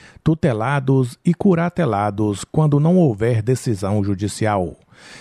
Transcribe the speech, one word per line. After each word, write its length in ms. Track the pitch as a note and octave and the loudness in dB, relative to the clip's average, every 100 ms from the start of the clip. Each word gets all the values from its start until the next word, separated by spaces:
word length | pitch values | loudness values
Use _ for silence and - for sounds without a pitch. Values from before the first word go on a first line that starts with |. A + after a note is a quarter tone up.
| - - | -20 -6
tutelados 920 | - D#3+ D#3+ G#2+ A#2 C#3+ C3 C3+ B2 - | -2 0 0 0 -2 -2 0 0 0 -2
e 80 | - | -2
curatelados, 1080 | E3+ G3+ E3+ E3+ - D3+ G2+ G#2 G2+ G#2+ G2+ | 0 2 2 0 -2 -2 0 -2 -2 -2 -2
quando 380 | - D#3 D#3 C#3+ | -4 0 2 2
não 160 | D#3 F#3 | 2 4
houver 460 | D#3+ G2+ A2+ A#2 | 2 2 0 0
decisão 600 | G#2+ C3 C3 G2+ G2 G#2 | 0 -2 -2 -4 -2 -2
judicial. 720 | G2+ F#2+ G2 - G#2+ G#2 E2+ - _ - - - | -2 -2 -4 -2 -2 0 -4 -8 _ -20 -20 -20